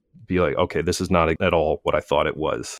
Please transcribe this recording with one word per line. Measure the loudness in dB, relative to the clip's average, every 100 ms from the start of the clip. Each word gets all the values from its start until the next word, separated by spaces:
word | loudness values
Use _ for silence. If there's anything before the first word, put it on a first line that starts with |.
| _ -18 -4
be | 0
like, | 0 0
"Okay, | 0 0
this | -2 -2
is | 0
not | 2 2 2
at | 2
all | 2 2 0
what | 0
I | -2
thought | 0 0 0
it | -2
was." | -4 -4 -6